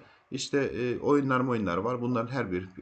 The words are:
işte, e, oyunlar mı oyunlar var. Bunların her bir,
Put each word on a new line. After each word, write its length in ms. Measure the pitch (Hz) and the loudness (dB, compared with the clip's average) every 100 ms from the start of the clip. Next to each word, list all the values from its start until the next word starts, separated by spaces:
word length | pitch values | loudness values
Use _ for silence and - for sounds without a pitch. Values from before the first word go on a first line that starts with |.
| - - - | -12 -20 -12
işte, 260 | 135 - 143 | -8 -2 0
e, 420 | 120 92 123 117 | 0 -2 -2 0
oyunlar 400 | 117 143 135 127 | 4 4 4 2
mı 120 | 127 | 2
oyunlar 260 | 117 92 87 | 0 0 0
var. 240 | 113 123 | 0 -2
Bunların 300 | 120 120 117 | 0 0 -2
her 200 | 131 98 | -4 -2
bir, 180 | 90 92 - | -4 -4 -12